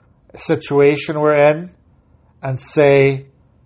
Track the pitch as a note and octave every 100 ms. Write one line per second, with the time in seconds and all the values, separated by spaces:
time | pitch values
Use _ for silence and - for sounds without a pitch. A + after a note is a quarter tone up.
0 | _ _ _ - - D3+ - C#3+ C#3+ D3
1 | - D3+ D3+ D3 D3 D#3 F3+ _ _ _
2 | _ _ _ _ C3+ C3 - - C#3+ C#3
3 | C3+ C3+ - _ _ _